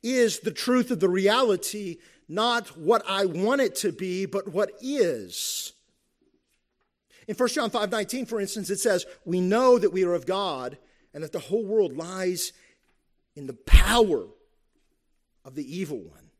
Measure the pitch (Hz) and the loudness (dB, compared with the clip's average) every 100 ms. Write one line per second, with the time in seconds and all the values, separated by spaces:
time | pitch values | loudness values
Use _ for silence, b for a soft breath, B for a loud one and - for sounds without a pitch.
0 | - 254 233 - 220 - - 254 247 220 | -2 2 2 2 -8 -6 0 2 2 0
1 | 185 185 196 226 254 185 - 214 202 160 | 0 2 2 4 2 0 -2 -8 -10 -12
2 | b b b 165 233 233 214 - 156 226 | b b b -2 0 0 -4 -10 2 2
3 | - 190 196 165 202 277 240 - 208 151 | 2 -2 0 0 0 2 0 0 -4 -4
4 | 185 180 190 196 196 170 208 - 254 285 | -6 -4 -4 -4 -4 -2 -2 -4 -6 2
5 | 185 123 92 87 - - - - _ _ | 2 2 -8 -8 -8 -8 -10 -14 _ _
6 | _ _ _ _ _ _ _ _ _ _ | _ _ _ _ _ _ _ _ _ _
7 | _ b b - 247 247 233 240 208 220 | _ b b -2 -2 0 -2 -2 -2 -2
8 | 202 254 254 226 196 220 185 196 240 185 | -4 -6 -6 -6 -6 -6 -6 -2 0 0
9 | - B - 180 180 214 254 247 190 180 | -2 B -4 -2 2 4 6 6 4 2
10 | 180 175 - 185 196 139 127 135 b b | 0 0 -2 -4 -2 -4 -8 -12 b b
11 | b 143 156 175 - 208 208 220 185 131 | b -14 -10 -10 -4 -4 0 0 0 0
12 | 165 190 185 180 - b b b b _ | -8 -4 -4 -4 -6 b b b b _
13 | _ _ _ - 135 120 - - 190 233 | _ _ _ -16 -14 -12 8 8 8 6
14 | 214 147 92 - _ _ _ _ _ _ | 4 4 -4 -18 _ _ _ _ _ _
15 | _ _ _ _ - 131 131 165 180 135 | _ _ _ _ -16 -12 -10 -6 -6 -8
16 | 82 73 _ _ | -10 -20 _ _